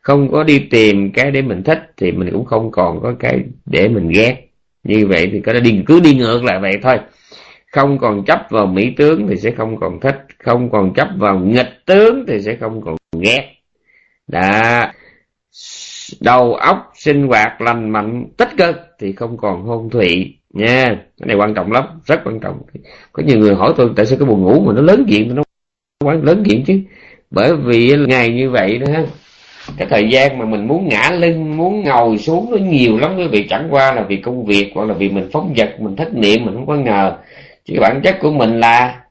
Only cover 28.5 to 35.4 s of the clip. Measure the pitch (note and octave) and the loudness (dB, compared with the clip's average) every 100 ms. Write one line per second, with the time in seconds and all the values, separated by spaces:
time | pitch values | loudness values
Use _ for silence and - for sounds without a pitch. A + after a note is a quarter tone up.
28.5 | B2 F#2+ A#2+ C#3+ D#3 D#3 - _ _ - | 0 0 -2 -2 -2 -4 -8 _ _ -20
29.5 | - - - F#2+ A2+ A2 B2+ C#3 C3 A2 | -20 -20 -10 -2 0 2 2 2 0 -4
30.5 | G#2+ G#2+ D#3+ F#3 G#2+ C3+ F3+ E3+ E3 D#3 | -4 -2 -2 0 0 0 0 0 0 -4
31.5 | D3+ F3 G#3 F3 B2 A#2 G#2+ B2 D#3+ A#3 | -2 -2 -2 0 2 2 0 -2 -2 -2
32.5 | A3+ F#3+ D3+ B2 G#2+ D3+ F#3 E3+ G#2+ G2+ | -2 0 2 2 2 0 -2 -2 -2 -2
33.5 | G2 D#3+ C#3 C3+ B2 G2 G2 A#2+ B2+ A2 | -6 0 2 2 0 -4 -4 -4 -6 -2
34.5 | G2+ G2 - G#2+ F2+ G2 G2 F#2 D3+ | 0 0 -4 -6 -2 -2 -2 -4 -6